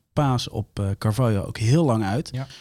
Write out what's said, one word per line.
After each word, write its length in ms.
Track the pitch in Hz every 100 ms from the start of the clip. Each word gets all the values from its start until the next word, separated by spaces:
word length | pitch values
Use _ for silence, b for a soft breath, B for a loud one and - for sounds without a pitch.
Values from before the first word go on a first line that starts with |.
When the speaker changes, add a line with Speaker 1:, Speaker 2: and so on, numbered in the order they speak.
| _
Speaker 1:
paas 360 | - 139 123 -
op, 300 | - 101 -
eh, 120 | 98 98
Carvalho 440 | 110 104 123 101
ook 140 | - -
heel 260 | 110 156
lang 200 | 156 113
uit. 240 | 98 120 165
Speaker 2:
Ja. 140 | 127 135 B